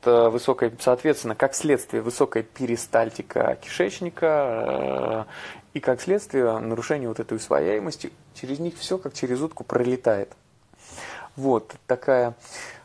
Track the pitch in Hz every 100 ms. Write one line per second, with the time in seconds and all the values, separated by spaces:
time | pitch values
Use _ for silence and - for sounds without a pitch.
0 | 120 120 117 120 127 127 117 120 - 123
1 | 156 139 113 110 135 - 151 135 - 113
2 | 113 - 139 113 110 - 123 117 - 113
3 | 113 - - - 117 127 - - 190 -
4 | 175 - 160 151 135 113 - 67 67 -
5 | - 110 107 - - - - 147 - 123
6 | - 202 - 135 120 110 113 113 - 147
7 | 123 110 113 113 - 69 180 214 185 -
8 | - - - - 127 143 170 165 - 185
9 | 151 - 180 156 156 - - - 123 127
10 | 120 101 101 - _ _ _ _ - -
11 | - - - - 135 113 - - - 165
12 | - 127 120 117 - - - -